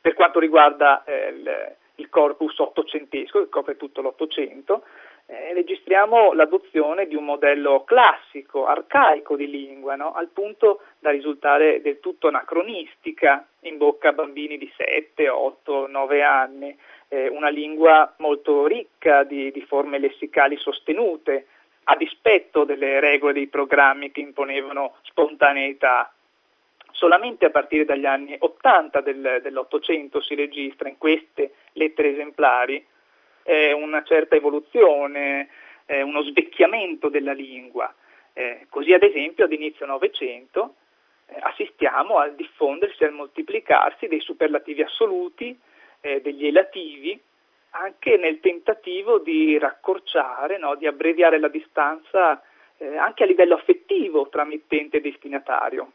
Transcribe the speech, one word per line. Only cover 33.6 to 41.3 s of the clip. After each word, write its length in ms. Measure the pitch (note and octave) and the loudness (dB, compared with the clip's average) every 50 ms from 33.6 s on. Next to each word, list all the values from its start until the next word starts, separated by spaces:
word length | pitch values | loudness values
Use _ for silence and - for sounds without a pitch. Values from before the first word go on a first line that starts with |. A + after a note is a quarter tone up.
| D3+ D3+ C#3+ | 4 2 0
una 300 | D3 D3+ D3+ D#3 D3+ D3 | 0 -4 -4 -6 -6 -2
certa 320 | - E3 D#3+ D3+ - - | 2 2 2 2 4 2
evoluzione, 1120 | D3+ C#3+ D3 C#3+ D3 D3+ _ _ A#3+ A3 F3 D3 C#3+ C#3+ C#3+ C#3+ C#3+ C#3+ C#3 C#3 C#3 C#3 C#3+ _ - - - - _ _ | 2 2 2 -2 -2 -8 _ _ 6 6 6 6 4 -2 -4 -6 -6 -4 -4 -4 -4 -6 _ _ -20 -20 -20 -20 _ _
eh, 160 | _ D3 C#3 | _ -4 -2
uno 220 | C#3 C#3 D3 D3 D3+ | -2 -2 -2 -4 -6
svecchiamento 880 | C#3 C#3+ - - - - - F3 E3 G#3 A3+ G3+ F3+ D#3+ D3+ - D3+ | -2 -2 -2 -2 -2 2 2 2 2 4 -2 -6 -6 -8 -6 -6 -2
della 240 | C#3+ D3 C#3 C#3 C#3 | -2 -2 -4 -4 -8
lingua. 580 | C3+ C#3 C3 C3 B2+ B2+ B2+ A#2 B2 A#2 A2+ - _ _ _ _ _ _ _ _ | -8 -10 -16 -16 -20 -20 -14 _ -8 -8 -8 -10 _ _ _ _ _ _ _ _
Eh, 340 | - B2 B2 A#2+ - - _ | -10 -8 -8 -8 -12 -18 _
così 240 | - C#3+ C#3+ D#3 F3+ | -10 -8 2 4 4
ad 80 | F3+ G3 | 6 6
esempio 420 | G3+ G3+ C#3+ C#3+ D#3 D#3+ - G#3+ | 4 2 0 -8 -8 0 0 0
ad 80 | E3 D#3 | 0 0
inizio 320 | D3 D3+ D3+ D3+ _ D3 | -4 -6 -10 -10 _ -10
Novecento, 920 | C#3 C#3 C3+ E3 G#3+ - - D#3+ - A#2+ A#2+ B2+ C3 _ F#3 G#3+ B3+ _ _ _ _ _ _ _ _ _ _ _ | -8 -6 -4 -4 -4 -4 -6 -10 -10 -10 -12 -18 _ _ -6 -6 -6 _ _ _ _ _ _ _ _ _ _ _
eh, 100 | _ | _